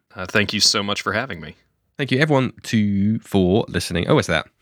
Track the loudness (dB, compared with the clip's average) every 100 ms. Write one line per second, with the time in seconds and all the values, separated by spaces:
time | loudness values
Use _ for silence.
0 | _ -14 -4 0 0 0 0 0 -2 -4
1 | -4 -4 -6 -10 -14 -18 _ _ _ -8
2 | -2 0 2 2 0 -6 -2 0 2 2
3 | 0 0 0 2 4 2 2 -4 -4 -4
4 | 2 2 2 -2 -4 _